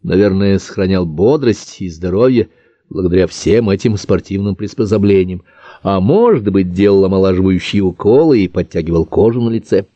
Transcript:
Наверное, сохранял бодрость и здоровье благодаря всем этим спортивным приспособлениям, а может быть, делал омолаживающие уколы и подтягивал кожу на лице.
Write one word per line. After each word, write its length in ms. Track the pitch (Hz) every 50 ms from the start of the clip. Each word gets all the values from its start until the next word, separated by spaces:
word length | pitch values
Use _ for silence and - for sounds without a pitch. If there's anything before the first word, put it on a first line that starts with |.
| -
Наверное, 540 | - 90 92 104 101 95 95 101 101 98
сохранял 480 | 95 - - - - 95 92 95 92 90
бодрость 760 | 85 76 78 95 117 147 160 135 120 104 - - - - -
и 80 | 101 90
здоровье 600 | 80 78 90 90 90 101 120 131 131 117 101 - _ _ _ _ _ _ _ _
благодаря 380 | - 98 92 87 87 92 90
всем 420 | 82 - - - - 104 113 120 101
этим 280 | 98 98 - 123 107
спортивным 580 | 98 - - 104 87 - - 98 98 101 101 95
приспособлениям, 880 | - 107 98 - - 113 101 107 104 101 101 101 95 92 92 90 87 _ _ _ _ - - - - _
а 160 | 185 196 95
может 500 | 92 110 156 208 240 240 214 135 107 104
быть, 220 | 95 98 95 90
делал 340 | 87 92 104 104 101 98 98
омолаживающие 760 | 92 98 95 95 95 92 90 92 95 92 90 - - - 101
уколы 580 | 98 92 87 _ - 101 113 135 165 160 139 110
и 80 | 95
подтягивал 580 | 87 - 95 87 - - 90 80 82 85 87 82
кожу 360 | - - - 101 113 113 123
на 80 | 117 117
лице. 360 | 113 110 - - - - - _ _